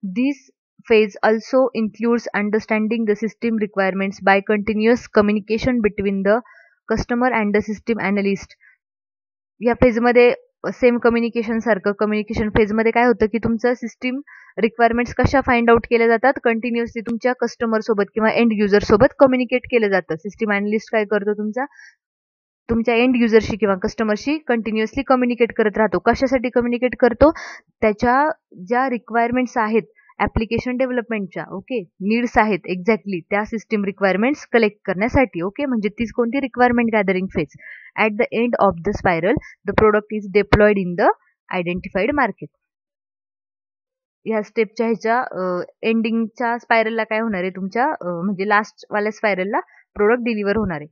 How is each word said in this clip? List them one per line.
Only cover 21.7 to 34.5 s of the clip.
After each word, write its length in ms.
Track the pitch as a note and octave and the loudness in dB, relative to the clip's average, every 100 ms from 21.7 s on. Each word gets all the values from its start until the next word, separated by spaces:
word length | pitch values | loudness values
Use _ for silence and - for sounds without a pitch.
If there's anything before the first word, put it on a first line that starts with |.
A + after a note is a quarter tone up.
| _ - _ _ _ _ _ _ _ _ | _ -20 _ _ _ _ _ _ _ _
तुमच्या 260 | A3+ A#3 A3+ | -2 2 2
एंड 220 | B3 B3 | 4 4
युजरशी 400 | A#3 A3 G#3+ A3 | 6 4 4 -2
किंवा 180 | G#3+ F#3+ | 0 0
कस्टमरशी 640 | G#3+ - A3 G#3 - D#4 | -4 -4 -2 -2 -2 -6
कंटिन्युअसली 680 | - A#3 A3 A3 A3 - | -2 -4 -2 -4 -2 -4
कम्युनिकेट 500 | C4+ C4 B3 A#3+ A#3 | 0 2 2 0 0
करत 240 | - G#3+ G3 | 2 -2 2
राहतो. 220 | G#3+ F3+ | 0 2
कशासाठी 500 | - A#3 C4+ C4 A#3+ | 0 0 0 0 0
कम्युनिकेट 460 | B3 A#3+ A#3+ B3 A#3 | -2 -2 -2 -2 2
करतो? 320 | A#3+ A#3 C#4+ - - - _ _ | 0 6 4 4 -12 -18 _ _
त्याच्या 480 | A3 G#3 B3 B3+ D4+ - _ - F3+ | -2 0 0 2 0 -2 _ -20 -4
ज्या 220 | A#3+ C4+ | -2 -2
रिक्वायरमेंट्स 680 | A#3+ - A3+ A#3 B3 B3+ B3+ | -4 -4 -2 0 0 -2 -2
आहेत 260 | G#3+ A3 - _ _ _ | 0 0 -2 _ _ _
ॲप्लिकेशन 580 | G3+ - G#3+ A3+ B3+ B3 | -2 -2 -2 -4 -4 -2
डेव्हलपमेंटच्या, 680 | C4 B3 A3+ A3 F#3+ F3+ D#3+ | -2 -2 -4 -6 -8 -10 -12
ओके, 280 | F#3+ - B3+ | -12 -8 -8
नीड्स 560 | F3 _ F#3+ A3+ A#3+ C4 | -8 _ -2 0 0 0
आहेत 220 | G#3+ F#3+ - | 0 -2 -4
एक्झॅक्टली 540 | F#3 F3+ A3 G3+ F#3 | -4 -2 -2 -2 -10
त्या 260 | - G3+ G#3+ | -4 -4 -4
सिस्टम 380 | A3+ - G#3+ | -8 -6 -4
रिक्वायरमेंट्स 640 | G3 G3 G3 F#3 A#3 D4 | -4 -2 0 2 0 -2
कलेक्ट 300 | - | 0